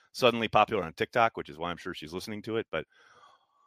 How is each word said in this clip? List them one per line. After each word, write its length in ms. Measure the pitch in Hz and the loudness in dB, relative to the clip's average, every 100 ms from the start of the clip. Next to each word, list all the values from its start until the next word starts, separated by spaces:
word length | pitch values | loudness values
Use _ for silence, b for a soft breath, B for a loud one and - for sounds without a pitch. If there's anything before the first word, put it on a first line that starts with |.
| _ | _
suddenly 340 | - 123 117 110 | 2 4 4 4
popular 380 | 107 104 110 | 4 4 2
on 80 | 85 | -4
TikTok, 440 | 82 110 127 113 - | -4 -2 2 2 0
which 120 | 78 | -10
is 100 | 73 | -8
why 100 | 87 | -6
I'm 80 | 85 | -6
sure 160 | 92 | -10
she's 200 | 85 76 | -10 -10
listening 300 | 90 - 107 | -10 -10 -10
to 160 | 110 113 | -6 -6
it. 80 | - | -4
But, 140 | 80 73 b b b b b b b | -6 -8 b b b b b b b